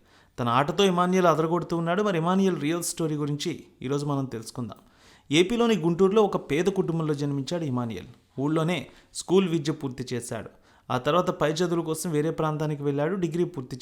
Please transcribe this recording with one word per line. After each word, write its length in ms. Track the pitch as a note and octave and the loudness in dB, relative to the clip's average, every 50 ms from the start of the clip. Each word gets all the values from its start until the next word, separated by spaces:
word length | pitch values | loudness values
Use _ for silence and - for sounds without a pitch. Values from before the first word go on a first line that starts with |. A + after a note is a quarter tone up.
| _ _ _ _ _ _ _ - | _ _ _ _ _ _ _ -4
తన 100 | B2 A#2+ | -2 2
ఆటతో 340 | A#2 B2+ C#3 D3+ F3+ - G3+ | 2 2 2 2 2 4 4
ఇమాన్యుయల్ 440 | G3 F3+ F3 F3+ F3+ F#3 F#3 F3+ F3 | 4 4 4 2 4 4 4 6 6
అదరగొడుతూ 500 | D#3 D3 D#3+ D#3+ E3+ F3 D#3 - F3 E3+ | 4 4 2 0 0 -2 -2 -2 -4 -2
ఉన్నాడు. 260 | E3 E3 E3+ F#3+ G#3+ | 0 0 0 0 0
మరి 140 | G#3+ F#3 D#3+ | 0 0 0
ఇమాన్యుయల్ 440 | D#3+ E3+ F#3 F#3+ G3 F#3+ F3 D3+ | 0 2 2 4 4 2 2 0
రియల్ 220 | C#3+ D3 E3 F3 E3 | 0 -2 -2 -2 -4
స్టోరీ 320 | - - - E3+ D#3 D#3 | -4 -4 -2 -2 -2 -2
గురించి 480 | D3 D3 C#3+ D3 C#3+ - F3 D3 - - - _ _ | -2 -2 -2 -4 -4 -4 -6 -6 -8 -10 -18 _ _
ఈరోజు 240 | - B2+ C#3 C#3+ D3 | -6 -4 -4 -2 -2
మనం 200 | D3 D3 C#3 C3+ | -2 -2 -2 -2
తెలుసుకుందాం. 520 | B2+ A#2+ A2 A2 - - - B2 G#2+ - - - _ _ _ _ - - - _ - | -4 -6 -10 -10 -10 -10 -8 -8 -8 -10 -14 -20 _ _ _ _ -20 -20 -20 _ 2
ఏపీలోని 440 | C3+ D#3+ F3+ F#3 A#3+ A3+ A#3 A#3 A3 | 4 4 4 4 2 2 4 4 4
గుంటూరులో 480 | F#3 D#3 E3+ F3 D#3+ F#3+ F#3+ G3 A3+ G#3+ | 2 2 0 4 4 4 4 6 4 4
ఒక 280 | G3 - F3+ - - | 4 2 -2 -2 -2
పేద 140 | C#3 D3+ F3+ | -2 0 2
కుటుంబంలో 480 | F#3+ F#3+ F#3+ F3+ D#3 D#3+ E3 D#3+ D3+ D#3 | 2 2 0 0 0 -2 -2 -2 -2 -2
జన్మించాడు 500 | C3+ D3 C#3+ C#3 C#3 C3+ - F3 F3 E3 | -2 -2 -2 -2 -2 -4 -4 -4 -4 -4
ఇమాన్యుయల్. 440 | C#3+ B2 B2 B2 A#2 G#2+ - C#3 C3 - - _ _ _ - | -2 -2 -2 -4 -4 -6 -8 -12 -14 -18 -20 _ _ _ -4
ఊళ్ళోనే 480 | C3 D3 D#3 E3 D#3 D#3+ F3+ D#3 - - - - - _ - | -2 0 2 2 2 0 0 -2 -4 -8 -14 -20 -20 _ -14
స్కూల్ 360 | - - - E3 F#3+ F#3+ F3 | -12 -2 4 4 4 4 4
విద్య 220 | D#3+ E3 C#3+ D3 | 0 0 -2 -2
పూర్తి 340 | D#3 D3 - C3 B2 - B2+ - B2+ | -4 -4 -6 -8 -8 -8 -8 -8 -8
చేశాడు. 360 | A#2+ A#2+ - A#2+ A2 F#2 - - - _ _ _ _ _ - | -8 -8 -8 -8 -10 -10 -12 -16 -20 _ _ _ _ _ -4
ఆ 60 | A#2 B2 | -4 -2
తర్వాత 320 | B2 D3 D3+ F3 F3+ F#3 | 0 2 2 2 2 0
పై 220 | F3 - D#3+ D3 | 0 0 -2 -2
చదువుల 300 | D#3 D#3 F3+ F3 E3+ E3+ | 0 0 0 0 0 -2
కోసం 300 | D#3+ D#3 D#3+ D#3 - F3+ | -2 -2 -4 -4 -4 -2
వేరే 180 | D#3 D3 D3 E3 | 0 0 0 0
ప్రాంతానికి 540 | D#3 D#3 D#3+ D#3 D3+ D3+ D#3 D3+ D#3 C#3 C#3+ | -2 -2 -2 -2 -2 -2 -2 -4 -4 -2 -2
వెళ్ళాడు. 320 | D3 C#3 C#3+ C#3+ D#3+ F#3+ | -2 0 0 0 -2 0
డిగ్రీ 280 | G#3 F3 E3 D3 E3+ F3 | -2 -2 -2 0 -2 -2
పూర్తి 360 | E3+ - C#3+ B2+ B2 - B2+ | -2 -4 -8 -12 -12 -12 -8